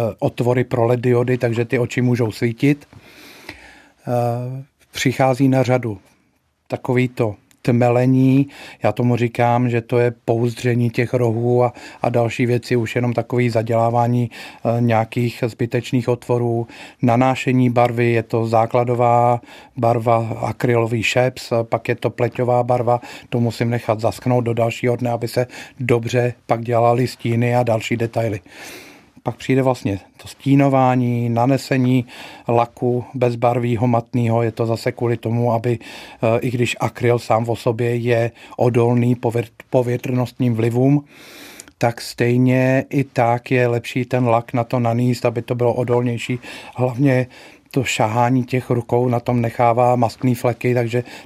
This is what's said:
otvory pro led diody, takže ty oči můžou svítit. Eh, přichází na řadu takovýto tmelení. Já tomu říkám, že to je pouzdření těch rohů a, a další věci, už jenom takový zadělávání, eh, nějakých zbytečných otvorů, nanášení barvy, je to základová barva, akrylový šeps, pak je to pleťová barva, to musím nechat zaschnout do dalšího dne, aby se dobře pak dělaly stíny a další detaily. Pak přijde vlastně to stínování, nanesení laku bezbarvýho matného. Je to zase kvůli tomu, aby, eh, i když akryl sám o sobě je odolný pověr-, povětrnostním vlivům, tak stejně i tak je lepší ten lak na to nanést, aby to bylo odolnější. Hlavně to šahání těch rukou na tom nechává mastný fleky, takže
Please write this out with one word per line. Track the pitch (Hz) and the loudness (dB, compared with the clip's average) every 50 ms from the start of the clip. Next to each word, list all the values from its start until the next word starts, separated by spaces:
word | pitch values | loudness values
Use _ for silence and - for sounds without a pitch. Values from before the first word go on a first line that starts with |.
| 117 107 92 - | -4 -4 -4 -2
otvory | - 120 - - 120 120 123 127 123 | -4 -4 -2 -2 0 0 2 0 0
pro | - - 120 117 | -2 0 0 2
led | 117 123 120 | 2 2 2
diody, | 117 127 120 120 123 123 127 123 | 2 2 2 2 2 0 0 0
takže | 127 117 110 117 117 | 0 -2 -2 -2 -2
ty | - 135 120 | -2 0 -2
oči | 123 113 - 131 | -2 -2 -2 0
můžou | 123 123 123 117 120 107 | 0 2 2 0 0 -2
svítit. | - - 123 120 113 - 139 139 151 147 - _ - - - - - - - - - - - - - - - - - - - _ _ _ - | -2 -2 -4 -4 -2 0 0 0 0 0 -4 _ -20 -20 -20 -20 -20 -20 -20 -20 -20 -20 -20 -20 -20 -20 -20 -20 -20 -20 -20 _ _ _ -6
Eh, | 131 123 120 120 120 117 123 123 127 131 135 135 _ _ _ _ _ | -4 -2 0 0 -2 -2 -4 -6 -8 -10 -12 -14 _ _ _ _ _
přichází | - - - 127 120 - 131 131 127 123 139 131 | -8 -2 -2 0 2 2 2 2 4 2 2 2
na | 131 135 | 4 4
řadu | 127 120 127 123 117 113 104 92 _ _ _ _ _ _ _ _ _ _ _ _ _ - | 2 2 0 0 0 -4 -8 -10 _ _ _ _ _ _ _ _ _ _ _ _ _ -10
takovýto | 123 - - - 123 123 127 123 - - 120 107 98 - _ _ _ _ | -10 -8 -4 0 0 0 0 0 0 -2 -2 -2 -4 -8 _ _ _ _
tmelení. | - 135 120 120 123 123 120 123 127 131 131 131 131 131 131 139 139 139 - - - - - - | -2 0 2 4 4 4 4 4 4 4 4 4 4 4 4 2 2 0 -4 -20 -20 -20 -10 -2
Já | - 107 | -2 -2
tomu | - - 120 123 120 | 0 0 0 0 2
říkám, | 110 120 113 - - 120 120 120 120 123 120 | 2 0 -2 0 0 0 2 2 2 0 0
že | 117 117 | -2 -2
to | 117 - 127 120 | -2 0 0 0
je | 120 120 117 _ - | 0 0 -2 _ -2
pouzdření | - 113 113 123 120 113 - - 123 117 120 120 117 | -2 0 0 0 -2 -4 -2 -2 -2 0 0 0 0
těch | 113 127 120 - - | 0 -2 -2 0 0
rohů | 120 123 113 110 117 120 120 120 123 123 | 0 0 0 0 0 0 0 2 2 2
a, | 120 - - - - - - | 0 0 -6 -20 -20 -10 -4
a | - 120 | -4 0
další | 120 120 117 113 - - 127 | 0 0 0 0 0 -2 0
věci, | 117 123 117 - - 123 | 0 0 -2 -2 -2 -2
už | 120 113 - - | -2 -2 -2 -2
jenom | 123 123 120 | -2 -2 -2
takový | 117 123 117 - 127 123 123 120 | -2 -2 -4 -2 -2 0 0 0
zadělávání, | 113 113 110 113 113 113 113 117 117 120 120 120 123 123 120 117 | 0 0 -2 0 0 0 2 2 2 2 2 2 2 0 -2 -4
eh, | - - - - - - - 117 117 120 | -6 -12 -18 -18 -14 -6 -4 -2 0 0
nějakých | 120 117 110 110 113 - - 123 120 117 - - 127 | 2 2 2 2 0 0 -2 -2 -2 -2 -4 -4 -6
zbytečných | 110 104 - 120 117 - 120 - - 131 123 113 127 | -6 -4 -4 -4 -2 -2 -4 -4 -2 -2 -2 0 0
otvorů, | 123 120 - - 123 120 120 120 117 117 117 - - - - - - - | -2 -2 -2 -2 -2 -2 0 -2 -2 -4 -6 -8 -12 -20 -20 -18 -8 -2
nanášení | 131 120 117 123 127 131 127 - - 135 127 127 127 120 | 0 2 2 4 4 2 0 0 -2 0 2 2 2 2
barvy, | 117 120 120 120 117 120 120 120 | 4 2 2 2 2 0 0 2
je | 117 113 | 2 0
to | 110 - - 113 113 | -2 -2 -2 -2 0
základová | 113 113 110 113 117 - 123 120 123 120 117 120 120 120 120 120 120 120 123 - - - - - - - | 2 2 2 2 2 0 0 0 0 0 0 2 2 4 4 4 2 2 0 -4 -10 -20 -20 -20 -14 -6
barva, | 127 113 117 117 117 110 123 113 113 113 110 113 117 | -2 0 2 2 2 2 2 2 2 0 -2 -6 -6
akrylový | 120 117 113 - - 123 120 117 117 110 120 110 | -6 -6 -6 -2 0 2 2 2 2 0 -2 -2
šeps, | 110 - - 127 123 127 127 - - - 120 117 | -2 0 0 2 0 0 -2 -6 -8 -4 -2 -2
pak | 113 - - 113 - - | -2 -2 -4 -4 -2 -4
je | 117 | -4
to | - - 117 | -4 -4 -6
pleťová | - - 120 113 - - 127 120 123 120 | -4 -2 -4 -4 -2 -2 -2 0 0 0
barva, | 120 120 123 120 113 117 120 120 - - - - - - | 0 0 0 0 2 0 0 -2 -2 -8 -20 -20 -12 -6
to | - 120 | -2 -2
musím | 117 113 110 - 120 117 | -2 -2 -2 -2 -2 -2
nechat | 120 117 - - 107 107 | -2 -4 -2 -2 -4 -2
zaschnout | 113 107 - - - 127 123 123 113 | -2 -4 -4 -4 -2 0 0 0 0
do | 117 117 | -2 -2
dalšího | 117 117 117 - - - 123 120 | -2 -2 -2 -2 -4 -2 -2 -2
dne, | 120 123 120 | -2 -2 -4
aby | 117 113 120 113 | -4 -4 -6 -4
se | - 123 123 - - - - - - - | -2 -4 -4 -4 -6 -18 -20 -18 -12 -6
dobře | 123 120 120 117 113 117 123 123 120 123 120 _ _ | -2 0 0 0 0 -2 -2 0 0 -2 -4 _ _
pak | - 117 117 | -2 -2 -2
dělaly | 113 117 120 113 120 120 120 123 127 | -2 0 0 2 4 4 4 2 0
stíny | 120 - - - 117 117 117 120 120 120 | -2 -4 -4 -4 -2 0 0 2 2 2
a | 123 | 0
další | 120 117 110 113 - - 117 | 0 0 -2 -2 -2 -4 -4
detaily. | 113 113 113 - 117 113 110 101 101 - - - - - - - - - - - - _ _ _ - - 120 | -4 -4 -4 -4 -4 -4 -4 -4 -6 -10 -16 -20 -20 -20 -18 -18 -20 -20 -20 -20 -20 _ _ _ -10 -8 -8
Pak | 113 | -8
přijde | - - - 131 135 | -6 -2 0 0 2
vlastně | 127 131 123 - - 104 98 95 - - _ | 2 2 0 0 -2 -4 -4 -6 -8 -14 _
to | - - - | -20 -20 -20
stínování, | - _ - 135 139 139 139 139 135 131 131 127 127 127 123 120 120 120 120 117 | -16 _ 0 4 4 6 6 6 4 4 4 4 2 2 0 0 0 -2 -2 0
nanesení | 117 117 120 135 139 131 - - 135 131 123 127 127 127 120 - - - - - - - - - | 0 2 2 2 2 0 0 -2 0 0 2 2 2 2 0 -2 -10 -20 -18 -18 -20 -10 -2 0
laku | 117 117 117 - - - 131 123 123 123 113 - - | 2 2 2 0 -2 -4 -2 -2 -2 -2 -4 -6 -4
bezbarvýho | 123 123 123 120 117 123 120 123 127 120 120 120 104 127 | -2 0 0 0 2 0 0 2 2 0 -2 0 0 2
matného. | 123 117 117 - - - 123 120 113 113 117 | 2 2 0 0 -2 -2 -2 0 2 2 2
Je | 117 113 | 0 0
to | 110 - 117 | -2 -2 -2
zase | 113 113 - - 127 | -2 -2 -2 -2 -4
kvůli | 117 - 123 117 117 | -4 -2 -2 -2 -2
tomu, | 117 - 110 117 120 120 120 | -2 -2 -4 -2 0 0 0
aby, | 113 113 110 123 120 - | 0 0 0 -2 -4 -4
eh, | - - - - - - - - 123 113 113 120 | -6 -14 -20 -20 -20 -18 -8 -2 0 0 0 0
i | - 127 | 0 -2
když | 120 120 120 110 - - | -2 -2 -2 -2 -2 -4
akryl | 127 113 - - 120 117 120 117 | -4 -6 -4 -2 0 0 0 0
sám | - - 113 110 117 117 | 0 0 0 0 0 -2
o | 110 | -4
sobě | - - 127 113 110 123 117 120 | -4 -2 -4 -2 -2 -2 -2 -2
je | 120 117 123 117 113 117 117 - - - - - | -2 0 0 0 0 0 -2 -4 -10 -20 -12 -4
odolný | - 120 123 113 120 117 120 123 120 117 123 123 | 0 0 2 2 2 2 2 2 2 2 2 0
pověr-, | 123 - 117 113 120 117 - _ - - - | 0 -2 -2 -2 -2 -6 -6 _ -20 -8 -2
povětrnostním | - 131 120 123 123 123 - 131 127 127 123 - - - 131 123 113 | 0 0 0 0 -4 -4 -4 -4 -2 -2 -4 -4 -4 -2 -2 0 0
vlivům, | 110 113 120 113 123 131 139 143 147 143 - - - - - - - - - - - - - - - | 0 0 0 2 2 4 4 4 2 0 -4 -20 -20 -20 -20 -20 -20 -20 -20 -20 -20 -20 -16 -6 0
tak | 123 117 - - | 0 0 0 -2
stejně | - - - - 120 120 120 123 127 127 127 131 131 131 131 135 - - | -10 -10 -4 -2 0 2 2 2 2 4 4 2 2 2 2 0 0 -2
i | - 143 131 | -2 -4 -4
tak | - - 127 117 117 120 123 - - | -2 0 0 2 2 2 0 -2 0
je | 135 123 123 | 0 2 2
lepší | 120 117 117 - - - 131 120 | 2 0 -2 -4 -4 -6 -6 -4
ten | - 127 123 123 120 | -2 -2 0 2 2
lak | 113 117 117 - | 2 0 0 -2
na | - 120 117 | -4 -4 -2
to | - 131 123 | -2 -2 -2
nanést, | 117 117 117 120 123 123 120 - - | 0 0 0 0 0 0 0 0 -2
aby | 120 113 120 | -2 -2 -2
to | 117 - 123 | -6 -4 -2
bylo | 120 123 117 113 | 0 0 0 0
odolnější. | 123 120 117 120 123 123 123 117 113 - - 127 120 - - - - - - - | 0 0 0 0 0 0 -2 -4 -6 -6 -6 -8 -8 -8 -14 -18 -18 -20 -12 -4
Hlavně | - 123 127 117 123 143 139 127 127 127 127 - - - - - _ _ _ | -2 -2 -2 0 2 2 2 2 2 0 -2 -8 -20 -20 -20 -20 _ _ _
to | - 143 117 | -4 -4 -2
šahání | - - - 117 107 110 120 120 120 131 127 120 | -2 0 0 0 0 2 2 2 2 2 0 0
těch | - 131 127 - - | 0 -2 -4 -2 -2
rukou | 123 120 - - 123 123 123 123 | -2 -2 -2 0 0 0 0 0
na | 117 120 | -2 -2
tom | - - 123 120 | -2 0 0 0
nechává | 117 117 - - 120 117 113 123 123 123 123 | 0 -2 0 2 2 4 4 4 4 2 4
mastný | 123 117 110 - - - 127 120 | 2 0 -2 -2 -2 0 0 0
fleky, | - - 123 113 - - 123 120 | 0 0 -2 -2 -2 -2 -2 0
takže | 123 120 113 117 123 120 - - - - | 0 0 -2 -2 -4 -4 -6 -12 -20 -12